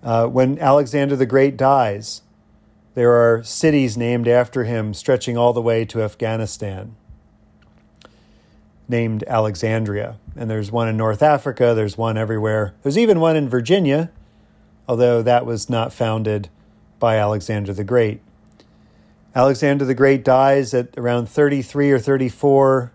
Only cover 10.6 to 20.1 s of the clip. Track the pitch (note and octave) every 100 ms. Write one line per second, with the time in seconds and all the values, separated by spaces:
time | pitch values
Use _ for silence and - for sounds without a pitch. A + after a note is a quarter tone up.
10.6 | G2+ A#2 A2+ A2 A2 G#2+ D3+ C#3+ C#3+ B2
11.6 | A#2+ A2+ G#2 - A2+ A2 A2 A2 G#2+ G#2+
12.6 | G2+ - C#3+ D3+ A#3 F#3 E3 D#3+ C#3 B2+
13.6 | A#2 F#3+ E3 C#3+ E3+ - _ _ _ _
14.6 | _ _ - A#2 B2 A#2+ A#2 A#2+ A#2+ A#2
15.6 | - A#2+ A#2 - A#2 A2 A2 G#2 G2+ _
16.6 | _ _ _ _ A#2 A2 G#2 G#2+ - G#2+
17.6 | G2+ G2 G2+ B2 A2+ G#2+ _ _ _ _
18.6 | _ _ _ _ _ _ _ C3 C3 B2
19.6 | C#3+ C#3+ C3+ B2 C3+